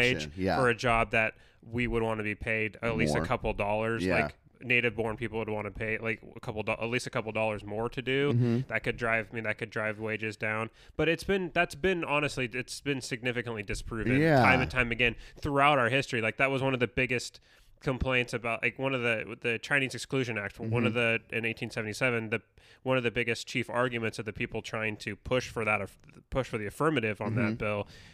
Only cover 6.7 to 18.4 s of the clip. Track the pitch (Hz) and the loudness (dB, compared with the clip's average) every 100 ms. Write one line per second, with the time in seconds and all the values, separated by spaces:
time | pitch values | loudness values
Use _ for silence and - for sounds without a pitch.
6.7 | 107 113 123 123 127 110 110 110 104 104 | -2 -2 -2 -2 -6 -4 -2 0 -2 -6
7.7 | 104 117 135 123 135 143 120 123 117 131 | -4 -4 -4 -2 0 2 4 4 2 0
8.7 | 113 - 110 117 113 107 117 110 107 107 | -4 -2 -2 0 0 0 -6 -4 -4 -4
9.7 | 113 110 104 110 107 110 101 110 110 113 | -4 -4 -4 -4 -4 -4 -4 -2 -2 -4
10.7 | - - - 156 165 - 196 180 170 175 | -8 -16 -2 0 0 0 0 0 0 0
11.7 | 147 185 180 147 147 143 - 123 123 - | 2 0 0 0 0 0 -2 -4 -4 -8
12.7 | - 139 135 - 123 123 120 113 110 101 | -8 -4 -4 -2 -4 -2 -2 -4 -6 -4
13.7 | 107 - 113 107 131 160 143 123 127 127 | -6 -4 -2 2 4 6 8 8 6 4
14.7 | 127 120 117 120 110 - - 156 139 143 | 0 0 4 2 2 -12 -8 -2 4 6
15.7 | 139 117 135 139 120 110 - 139 135 135 | 6 4 2 0 0 0 2 0 2 2
16.7 | 127 120 - 127 123 - - _ - - | 2 0 0 0 0 -4 -14 _ -20 -20
17.7 | - - 123 131 127 120 120 | -8 -4 -2 2 2 0 -2